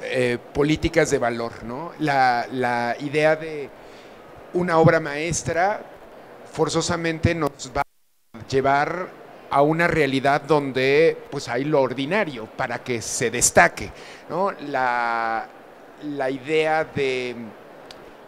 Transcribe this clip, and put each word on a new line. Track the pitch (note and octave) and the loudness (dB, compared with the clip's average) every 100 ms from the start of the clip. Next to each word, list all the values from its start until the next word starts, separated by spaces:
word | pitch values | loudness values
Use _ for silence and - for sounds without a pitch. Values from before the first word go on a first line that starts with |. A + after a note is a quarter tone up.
eh, | - B2+ B2 A#2+ - | -4 0 0 0 -4
políticas | C#3+ D3 D#3 D#3+ E3 D3+ | 0 2 2 2 2 2
de | C3+ | 2
valor, | A#2+ A#2+ A#2 A2 | 0 -2 -6 -8
¿no? | A2 B2+ E3+ E3+ | -12 -10 -10 -4
La, | D3+ C#3 B2+ A#2+ G#2+ | 0 4 4 2 -2
la | B2+ B2 A#2+ A#2+ A2+ | -2 0 0 -2 -4
idea | C#3 D3+ D#3 D#3 | -2 2 4 2
de | D#3+ D3+ C3+ - - - - - - - - | -2 -10 -12 -14 -20 -20 -20 -20 -20 -20 -6
una | F3+ F3+ E3 | -2 2 6
obra | D#3+ E3 | 6 6
maestra | D#3 C#3+ E3+ D#3 - E3 F#3+ G#3+ - - - - - - - | 2 -4 -4 -4 -4 0 0 -2 -8 -20 -20 -20 -20 -20 -10
forzosamente | - D#3 E3 D#3+ E3+ E3 D#3+ D#3+ | -2 0 0 -2 -2 -2 0 0
nos | E3+ D3 - C3 C#3 | 0 -2 -4 -8 -4
va | |
a | - _ _ _ _ A#2 - | -6 _ _ _ _ -18 -4
llevar | C3+ C3+ C#3 D3 F3 F#3 - - - - | 0 2 2 0 -4 -8 -14 -20 -18 -2
a | C#3 | 2
una | D3 D#3+ E3+ | 4 4 2
realidad | D#3+ C#3 C3 C3+ C#3+ | 2 2 2 2 0
donde, | C#3+ D3+ C#3 B2+ C3 D3 D#3+ D#3 - | 2 2 2 0 2 4 4 2 -6
pues, | C#3+ B2 | -10 -6
hay | A#2+ | -4
lo | D3 D3+ | 0 2
ordinario | B2+ B2 C#3 G#3 F#3+ B2 A2 - | 2 -2 -2 -2 -2 -6 -12 -8
para | B2+ A#2+ | -6 -6
que | - A#2 | -4 -6
se | - - A#2 | -4 -2 -2
destaque, | A#2+ - - F3 - F#2+ - - - - | 0 2 6 6 4 -12 -12 -18 -18 -8
¿no? | E3 G3 | -4 -2
La, | - D3 C3+ B2+ A#2+ A#2 A#2 A2+ A2+ A2 - - - - - | -4 -4 -2 0 0 0 0 -2 -4 -6 -16 -20 -20 -20 -16
la | D3+ C#3+ C3+ | -10 -4 -4
idea | C#3 B2+ D#3 D#3 D#3+ | -4 -2 0 2 0
de | D#3 D3 C3+ B2+ B2 A#2+ A2 - - - - - - - | -2 -2 -2 -2 -4 -8 -12 -16 -20 -20 -20 -20 -20 -20